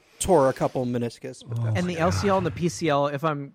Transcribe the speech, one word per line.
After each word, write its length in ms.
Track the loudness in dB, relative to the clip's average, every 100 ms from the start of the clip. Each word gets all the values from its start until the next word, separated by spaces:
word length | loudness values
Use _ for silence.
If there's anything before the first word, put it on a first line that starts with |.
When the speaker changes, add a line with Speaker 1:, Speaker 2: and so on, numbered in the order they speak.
| _ -8
Speaker 1:
tore 280 | 2 6 4
a 40 |
couple 320 | 2 -2 -2 -2
meniscus. 560 | -2 -4 -6 -16 -14 -8
But 120 | -4
Speaker 2:
Oh 40 |
Speaker 1:
that's 120 | 0 0
Speaker 3:
And 100 | -2
the 60 |
Speaker 2:
my 40 | 0
God. 60 |
Speaker 3:
L 80 | 0
C 160 | 2 2
L 80 | 0
and 80 | 0
the 40 |
P 160 | -2 -4
C 200 | -2 0
L, 200 | 2 0
if 160 | 0
I'm 280 | -2 -4 -8